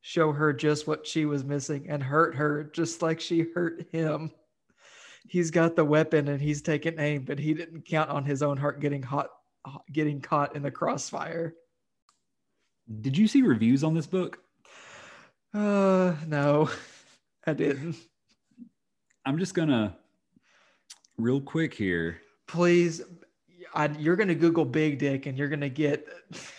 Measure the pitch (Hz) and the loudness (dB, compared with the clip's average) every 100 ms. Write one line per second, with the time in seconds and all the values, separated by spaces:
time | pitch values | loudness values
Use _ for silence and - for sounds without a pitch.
0 | - 170 156 143 151 135 151 147 - 139 | -6 0 2 2 0 2 0 0 -2 -6
1 | - 160 151 143 131 143 131 143 - 147 | -4 -2 0 -2 -2 -4 -4 -8 -6 -6
2 | 135 151 165 147 151 147 151 - 165 - | 0 2 2 2 -2 -2 -4 -4 -4 -2
3 | 165 160 - 170 165 175 170 165 - 165 | -2 -2 0 0 0 -2 -4 -4 -8 -4
4 | 160 151 160 - _ _ _ _ - - | -2 -2 -6 -12 _ _ _ _ -20 -20
5 | - - - 180 165 165 165 165 151 151 | -20 -20 -4 -2 2 4 4 4 4 4
6 | 156 151 143 139 147 147 165 147 165 156 | 4 2 2 -2 -2 -2 -2 -2 -2 -2
7 | 147 147 131 143 151 156 165 165 - 160 | -2 -2 -4 -4 -2 -2 -4 -14 -4 -2
8 | 151 147 139 139 147 139 143 143 147 143 | 0 -2 -2 0 0 0 -2 -2 -4 -4
9 | 127 143 - - _ _ - 139 - 147 | -4 -6 -6 -10 _ _ -18 -18 -8 -2
10 | 151 143 - 151 143 147 143 - - 240 | -2 -2 -2 0 0 -4 -8 -4 -4 -4
11 | - 143 147 165 165 - _ _ _ _ | -6 -8 -8 -6 -8 -10 _ _ _ _
12 | _ _ _ _ _ _ _ _ - 110 | _ _ _ _ _ _ _ _ -16 -8
13 | 123 143 214 285 240 113 113 139 156 160 | -2 4 6 6 6 6 6 4 4 0
14 | 143 185 175 - _ _ _ - - - | 0 -2 -4 -8 _ _ _ -20 -20 -20
15 | - - - _ _ 208 208 202 196 185 | -20 -20 -20 _ _ -2 0 4 4 4
16 | 180 156 160 147 143 147 151 - - - | 4 0 -2 2 4 4 4 0 -14 -20
17 | _ _ _ _ - 151 156 139 165 156 | _ _ _ _ -4 0 0 0 -6 -10
18 | - _ _ _ _ - - _ _ _ | -14 _ _ _ _ -20 -20 _ _ _
19 | _ _ 135 151 180 - 156 123 104 - | _ _ -6 -4 -2 -2 2 2 0 -4
20 | _ _ _ _ _ _ _ _ _ - | _ _ _ _ _ _ _ _ _ -20
21 | _ - 113 139 139 160 160 - 98 85 | _ -4 -2 -2 -2 -4 -4 -2 -2 0
22 | 82 85 _ _ - 165 175 175 170 165 | -2 -6 _ _ -8 0 4 4 2 -2
23 | - 170 _ _ _ 175 175 160 151 147 | -12 -18 _ _ _ -20 -10 -2 -2 0
24 | 151 180 202 156 170 165 135 156 156 139 | 0 2 2 4 4 4 0 0 0 0
25 | 139 135 143 131 143 147 143 131 147 147 | -2 -2 -4 -6 -4 -4 -6 -2 0 -2
26 | - - - - - | -6 -20 -18 -18 -18